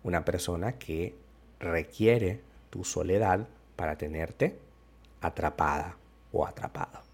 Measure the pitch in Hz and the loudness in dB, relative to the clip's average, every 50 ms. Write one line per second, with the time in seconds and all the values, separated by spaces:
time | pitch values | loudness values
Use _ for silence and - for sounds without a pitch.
0 | - - 90 82 78 - 87 87 - - 87 85 90 117 123 - - - 78 80 | 0 2 0 2 2 2 0 0 -2 -2 -2 -2 -2 -4 -6 -6 -8 -6 -4 -4
1 | 87 - - - - - - - - - - - - 85 82 82 82 - - - | -4 -4 -6 -12 -20 -20 -20 -20 -20 -20 -16 -8 -4 0 0 0 -2 -2 -2 4
2 | 107 113 120 117 104 90 101 123 - - - - - - - - 95 - - - | 6 6 6 6 4 2 0 -2 -8 -18 -20 -20 -20 -12 -10 -8 -8 -4 -2 -2
3 | 80 87 92 104 110 98 92 98 117 - - - - - - - 85 78 78 - | 0 2 2 4 4 4 4 2 0 -6 -14 -20 -20 -18 -8 -6 -4 -4 -4 -4
4 | - 78 80 80 80 80 - - 135 185 - - - - - - - - - - | -6 -6 -4 -4 -6 -6 0 0 0 0 0 -6 -20 -20 -20 -20 -20 -20 -20 -20
5 | - - - - - 82 - - 80 76 - - 78 73 73 76 - 85 - - | -20 -20 -14 -4 -4 -4 -2 0 -2 -2 2 2 2 2 2 0 -2 -6 -10 -16
6 | - - - - - - - - 73 - - - - - - - - - - - | -20 -20 -20 -20 -18 -2 0 0 0 0 -2 -10 -10 -10 -6 -8 -8 -8 -10 -20
7 | - - | -20 -20